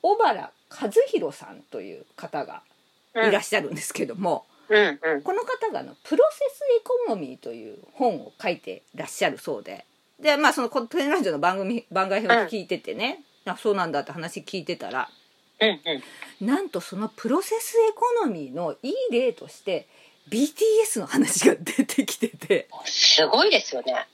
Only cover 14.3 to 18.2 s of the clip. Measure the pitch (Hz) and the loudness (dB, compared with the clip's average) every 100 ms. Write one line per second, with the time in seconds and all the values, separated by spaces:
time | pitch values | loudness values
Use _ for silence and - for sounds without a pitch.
14.3 | - - 190 156 170 101 127 - _ _ | -10 -10 -10 -6 -6 -6 -6 -6 _ _
15.3 | _ _ _ 220 165 170 143 - - - | _ _ _ 0 0 -4 -6 -8 -20 -20
16.3 | - 202 294 392 180 - 185 214 - 233 | -8 -2 -2 -2 -6 -8 -8 -8 -6 -2
17.3 | 294 - 453 - 453 440 427 480 466 | 0 0 -4 0 2 2 2 0 2